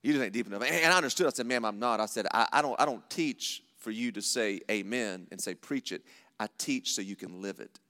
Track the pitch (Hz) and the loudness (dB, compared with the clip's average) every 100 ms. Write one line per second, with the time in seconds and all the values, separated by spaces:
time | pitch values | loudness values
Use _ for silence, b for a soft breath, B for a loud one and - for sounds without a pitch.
0 | - 147 110 107 101 101 127 165 165 180 | 2 2 2 -2 -4 -2 0 4 6 6
1 | 139 - 160 - 120 123 110 104 120 110 | 4 2 2 2 0 0 0 0 0 2
2 | 107 - 95 - 113 143 147 - 151 120 | 0 0 0 2 4 4 2 2 0 0
3 | - - 156 120 - - _ _ - 110 | -8 -2 -2 -2 -6 -8 _ _ -8 -4
4 | 120 104 - 123 107 101 - 107 98 123 | -2 -2 -2 0 0 0 -2 -2 0 -2
5 | 110 92 87 92 - 175 - 139 - 90 | -2 -6 -10 -8 -8 -8 -4 -4 -4 -10
6 | _ B B _ 107 - - 131 - - | _ B B _ -8 -6 -4 -2 -2 -4
7 | 98 98 90 90 98 92 - - | -4 -8 -10 -8 -8 -8 -14 -20